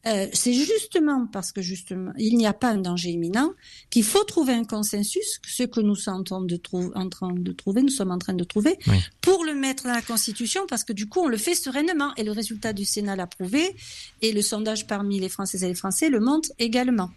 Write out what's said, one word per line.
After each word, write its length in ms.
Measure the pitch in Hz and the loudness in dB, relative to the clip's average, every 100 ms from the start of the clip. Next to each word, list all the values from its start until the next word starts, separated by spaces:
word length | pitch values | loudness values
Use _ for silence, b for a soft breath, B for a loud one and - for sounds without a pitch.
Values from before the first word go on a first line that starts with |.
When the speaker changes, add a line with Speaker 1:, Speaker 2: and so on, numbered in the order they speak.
| 226 | 0
Speaker 1:
euh, 200 | 208 196 | 0 0
c'est 180 | - 247 | 0 2
justement 720 | 247 302 440 - 359 302 277 226 | 2 4 2 2 2 2 2 -2
parce 180 | 202 180 | -6 -6
que 120 | - | -6
justement, 500 | 180 185 - 185 185 - | -6 -8 -8 -8 -8 -2
il 180 | 220 233 | 2 4
n'y 100 | 214 | 4
a 60 | |
pas 160 | 202 247 | 2 0
un 80 | 208 | 2
danger 320 | 180 175 175 | 0 -2 -2
imminent 460 | 170 170 208 302 381 B B B | -2 0 2 0 -2 B B B
qu'il 160 | 240 | 2
faut 180 | 208 392 | 4 4
trouver 300 | 415 - 269 | 2 2 2
un 120 | 240 | 2
consensus, 760 | 226 214 214 208 208 370 427 - - | 0 -2 -2 -2 -2 -2 -4 -6 -8
ce 160 | - | -4
que 180 | 247 240 | -2 2
nous 140 | 208 | 2
sommes 220 | 202 - 190 | 2 -2 -6
en 60 | |
train 200 | 190 190 | -6 -4
de 140 | 185 175 | -2 -4
trou-, 360 | - 180 180 | -4 -4 -2
en 140 | 196 185 | -4 -6
train 240 | - 185 | -4 -4
de 200 | 180 180 | -2 -4
trouver, 280 | 180 - 202 | -4 0 2
nous 80 | 269 | 2
sommes 220 | 269 190 | 2 -2
en 80 | 180 | -2
train 160 | - | -2
de 100 | 180 | -4
trouver, 320 | 175 214 240 370 - | 0 2 2 2 4
Speaker 2:
Oui. 120 | 98 B _ | 2 B _
Speaker 1:
pour 240 | - 381 320 | 4 4 2
le 80 | |
mettre 300 | 285 269 269 | 0 -2 -2
dans 100 | 254 | -2
la 80 | 240 | -2
Constitution, 640 | 233 226 - 208 226 381 392 | -2 -2 -2 -4 -2 -2 -2
parce 160 | 240 | -4
que 80 | - | -4
du 160 | 202 214 | -6 -2
coup, 120 | 370 | 2
on 80 | 330 | 2
le 100 | 220 | 2
fait 160 | 269 | 0
sereinement. 600 | 339 277 262 320 339 285 262 | -2 -2 0 0 2 -2 -2
Et 40 | |
le 100 | 214 | -4
résultat 420 | 208 208 214 226 | -2 -4 -4 -4
du 100 | 202 | -2
Sénat 320 | 202 - 202 196 | -2 -2 -2 -2
l'a 100 | 180 | -6
prouvé, 500 | - 180 262 359 381 B B B B | -6 0 2 2 -2 B B B B
et 120 | 226 | 0
le 100 | 208 | 2
sondage 440 | 202 214 214 214 214 | 0 0 -2 -2 -2
parmi 340 | 202 202 202 | -2 0 0
les 100 | 185 | -2
Françaises 340 | - 190 185 | -4 -6 -2
et 40 | 180 | -2
les 60 | |
Français 360 | 180 196 190 320 | -2 -2 0 2
le 100 | 233 | 4
montre 300 | 233 311 311 - | 4 2 0 -4
également. 520 | 233 240 247 233 180 | 0 2 2 2 0